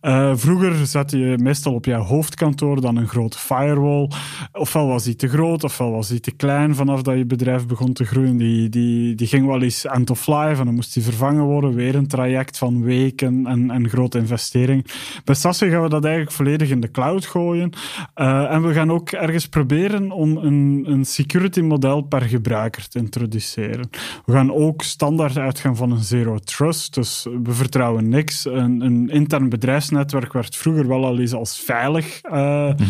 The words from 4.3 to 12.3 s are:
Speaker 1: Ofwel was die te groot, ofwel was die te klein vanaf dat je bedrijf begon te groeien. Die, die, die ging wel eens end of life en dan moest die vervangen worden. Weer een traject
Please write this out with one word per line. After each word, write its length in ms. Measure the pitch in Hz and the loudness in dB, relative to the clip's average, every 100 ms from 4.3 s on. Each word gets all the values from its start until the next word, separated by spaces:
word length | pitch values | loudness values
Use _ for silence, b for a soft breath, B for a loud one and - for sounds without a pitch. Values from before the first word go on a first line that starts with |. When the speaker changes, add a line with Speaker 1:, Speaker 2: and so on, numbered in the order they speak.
| B 156 | B -12
Speaker 1:
Ofwel 360 | - 147 160 143 | -6 -2 0 0
was 160 | 123 | 0
die 120 | 113 113 | -2 -2
te 120 | 131 | 0
groot, 360 | 143 165 165 | 2 2 0
ofwel 280 | 151 - 123 | -4 -2 -2
was 160 | 113 104 | -2 -4
die 120 | 120 | -4
te 120 | 117 | -6
klein 440 | - 139 143 151 139 | -4 0 2 2 2
vanaf 260 | 139 135 | 2 0
dat 160 | 131 131 | 0 0
je 80 | 123 | 0
bedrijf 400 | 123 123 127 120 | 0 0 0 -2
begon 260 | 120 127 | -2 -2
te 120 | 127 120 | 0 0
groeien. 320 | 131 131 123 | 2 2 2
Die, 320 | 117 113 113 | 2 2 0
die, 460 | 117 120 117 120 113 | 0 0 0 0 -2
die 120 | 117 | 2
ging 180 | 139 135 | 2 2
wel 160 | 131 | 2
eens 240 | 123 110 139 | 0 -2 -4
end 240 | 131 123 | 0 0
of 180 | 120 - | 0 0
life 320 | 151 151 147 | 2 2 0
en 60 | 127 | 0
dan 100 | 120 | -2
moest 180 | 120 | -2
die 100 | - | -2
vervangen 400 | 113 113 135 151 | -2 0 2 2
worden. 300 | 147 147 143 | 2 2 2
Weer 220 | 120 123 139 | 0 0 0
een 120 | 139 | 0
traject 500 | 139 127 | 0 0